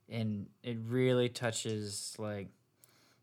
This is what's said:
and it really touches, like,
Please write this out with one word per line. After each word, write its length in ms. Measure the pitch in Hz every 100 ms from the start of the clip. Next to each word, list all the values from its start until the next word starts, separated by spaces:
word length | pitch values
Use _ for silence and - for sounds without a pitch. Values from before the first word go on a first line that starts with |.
| -
and 380 | 113 110 104 - _
it 160 | 123 117 113
really 420 | 127 127 123 123
touches, 840 | - 120 110 113 107 104 98 - -
like, 320 | 107 101 92 - _ _ - _ _ _